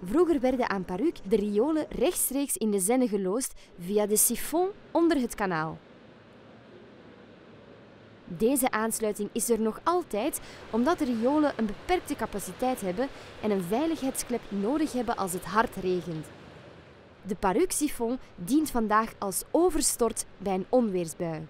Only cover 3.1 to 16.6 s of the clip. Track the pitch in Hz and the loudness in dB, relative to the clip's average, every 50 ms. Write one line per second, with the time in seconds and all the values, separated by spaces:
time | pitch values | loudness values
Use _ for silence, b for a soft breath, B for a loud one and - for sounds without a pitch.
3.1 | 196 202 196 180 190 240 269 - - B B B B - 175 175 202 208 208 202 | 2 0 0 0 0 -2 -2 -4 -8 B B B B -14 -6 0 2 2 2 4
4.1 | 208 208 - - 240 214 - - - 320 359 381 415 - - - - 311 339 330 | 4 4 4 2 2 0 -4 -2 0 0 0 0 -2 -8 -16 -2 2 4 4 6
5.1 | 330 294 247 226 - - 214 190 180 160 156 160 160 160 - - - - - - | 4 4 2 -2 -2 -2 -2 -2 0 -2 -2 -4 -6 -10 -16 -20 -20 -20 -20 -20
6.1 | - - - - - - - - - - - - - - - - - - - - | -20 -20 -20 -20 -20 -20 -20 -20 -20 -20 -20 -20 -20 -20 -20 -20 -20 -20 -20 -20
7.1 | - - - - - - - - - - - - - - - - - - - - | -20 -20 -20 -20 -20 -20 -20 -20 -20 -20 -20 -20 -20 -20 -20 -20 -20 -20 -20 -20
8.1 | - - - - 180 160 220 226 277 269 240 262 - 220 220 226 220 - 220 214 | -20 -20 -12 -12 -4 0 2 2 4 4 2 0 0 0 -2 -2 -2 0 -2 -2
9.1 | 208 - 208 202 - 240 220 - 233 214 220 220 214 - - - 349 359 339 - | -2 -2 -4 -4 -2 -2 2 2 2 2 2 0 -2 -2 -2 0 0 0 0 -2
10.1 | - 202 220 302 311 - B B B B B B - 220 240 277 349 349 311 247 | -4 -2 -2 -2 -4 -6 B B B B B B 0 0 2 2 2 2 0 -2
11.1 | 247 220 220 247 285 302 302 285 - - 220 208 202 - - - 240 349 - - | 0 0 2 2 4 4 2 2 2 0 -4 -4 -4 -8 -2 0 0 0 0 -4
12.1 | 294 - 226 208 - 202 180 - 180 - - 254 254 247 - 185 180 185 254 277 | -6 -6 -6 -6 -6 -8 -8 -8 -6 -2 -2 -2 -2 -2 -4 -4 -2 -2 -4 -4
13.1 | B B B B B B - 220 208 196 185 170 208 233 302 330 330 - - 269 | B B B B B B -2 0 0 0 0 0 0 0 0 0 -2 -2 -2 -4
14.1 | - - - - 247 233 - - - 202 196 208 277 311 311 285 - 247 247 214 | -4 -4 -4 -4 -4 -6 -4 -6 -4 -2 0 0 0 0 0 0 -2 -2 -2 -2
15.1 | 233 - 196 190 165 185 - 165 180 214 233 - - 190 170 185 180 180 170 170 | -2 -2 -2 -4 -4 -6 -8 0 2 2 2 2 0 -4 -2 0 0 0 -2 -4
16.1 | 165 160 147 - - - - - - - | -6 -8 -8 -10 -14 -20 -20 -20 -20 -20